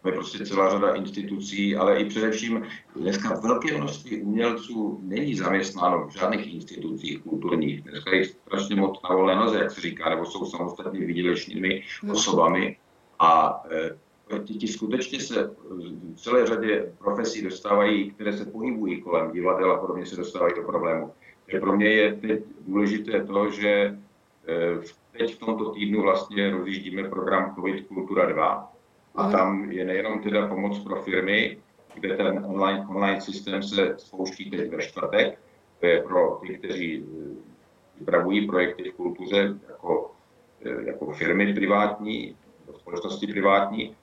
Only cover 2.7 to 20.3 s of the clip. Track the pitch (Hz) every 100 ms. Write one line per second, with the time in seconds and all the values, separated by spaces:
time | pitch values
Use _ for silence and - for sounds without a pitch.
2.7 | - - - 87 101 110 90 110 - 160
3.7 | 73 - - 127 104 101 107 117 110 117
4.7 | 113 104 104 92 104 147 107 90 95 90
5.7 | 90 90 87 - 98 92 104 - 85 -
6.7 | - 80 80 147 - - 78 87 82 73
7.7 | 71 - - 95 95 - - - 101 101
8.7 | 101 95 - 92 92 95 92 113 107 80
9.7 | - 87 85 82 82 85 98 92 87 87
10.7 | - - 95 85 87 90 85 - 87 92
11.7 | - - - 208 - - 87 82 92 -
12.7 | - _ _ _ - 82 80 78 - 82
13.7 | 80 82 - _ _ _ - - 104 110
14.7 | - 110 127 - 135 101 110 101 - -
15.7 | 90 85 80 87 - 117 123 113 107 110
16.7 | 101 - - 101 104 113 107 95 95 104
17.7 | 101 104 104 98 - 104 101 104 110 123
18.7 | 113 98 87 87 82 80 85 87 92 92
19.7 | 90 92 90 - 92 85